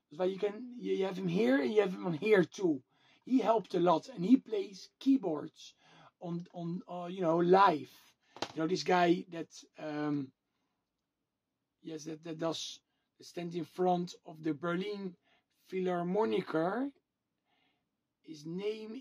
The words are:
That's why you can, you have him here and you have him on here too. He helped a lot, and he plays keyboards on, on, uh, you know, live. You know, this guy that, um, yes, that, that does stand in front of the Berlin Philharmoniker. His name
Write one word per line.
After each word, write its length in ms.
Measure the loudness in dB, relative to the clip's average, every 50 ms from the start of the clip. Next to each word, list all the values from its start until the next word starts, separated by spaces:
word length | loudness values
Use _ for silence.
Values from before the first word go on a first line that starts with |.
| _ _
That's 100 | -6 -4
why 60 | -2
you 140 | -2 -2 -2
can, 360 | -4 -4 -4 -6 -12 -14 -12 -8
you 260 | -4 -2 0 0 0
have 120 | -2 -4 -4
him 100 | -4 -2
here 340 | 0 2 2 2 2 2
and 120 | 0 2 2
you 80 | 2
have 120 | 2 2 0
him 140 | -4 -4 -4
on 60 | -4
here 300 | -2 2 4 6 6 6
too. 380 | 4 0 -2 -2 0 0 -2 -6 _ _ _ _ _ _ _ _
He 140 | 0 0 2
helped 380 | 4 4 2 2 0 -2 0
a 40 | 2
lot, 300 | 4 4 2 2 0 -6
and 160 | -8 -4 4
he 120 | 6 6 6
plays 520 | 6 2 -4 -4 -4 -6 -10 -16 -20 -20 _ _
keyboards 760 | 2 4 4 4 2 0 -4 -4 -6 -10 -14 -20 -20 -20 -20 _ _ _ -20 -20 -20 -20 _ _
on, 280 | -10 -8 -6 -8 -8 -10 -12
on, 280 | -10 -8 -6 -6 -8 -8 -10
uh, 160 | -12 -10 -10
you 160 | -8 -4 0
know, 160 | 2 2 4 4
live. 540 | 6 6 8 8 8 8 6 2 -2 -10 -16 -20 _ _ _ _ _ _ _ -12 -10 -8 -4
You 60 | -4
know, 60 | -2 -2
this 160 | -2 -2 0
guy 420 | 2 4 4 6 4 4 2 0 -6
that, 180 | -12 -12 -12 -14 -16 -20 -20 -20 _ -14
um, 540 | -10 -8 -6 -4 -4 -2 -2 -4 -6 -8 -12 _ _ _ _ _ _ _ _ _ _ _ _ _ _ _ _ _ _ _ _ _ _ _ _ _ _ _ _ _ -14
yes, 220 | -14 -12 -12 -10
that, 180 | -12 -12 -12 -10
that 160 | -12 -8 -4
does 400 | -4 -4 -4 -4 -8 -10 -12 -16 _ _ _ _ _ _ _ _
stand 320 | -20 -14 -12 -10 -8 -6 -6
in 120 | -6 -8
front 500 | -6 -2 0 2 2 2 2 0 -4 -8 -14 _
of 180 | -20 -18 -8 -6
the 120 | -6 -4
Berlin 600 | -2 -2 -2 -2 -2 -2 -4 -6 -6 -8 -10 -12 _ _ _ _ _ _ _ _ _ _ -8
Philharmoniker. 1160 | -6 -2 -2 0 0 -2 -2 0 0 0 2 2 0 -2 -2 -2 0 0 0 0 0 -2 -4 -6 -8 _ _ _ _ _ _ _ _ _ _ _ _ _ _ _ _ _ _ _ _ _ _ _ _ _ _
His 240 | -20 -18 -14 -12 -10
name 520 | -8 -4 -4 -4 -4 -6 -8 -12 -12 -12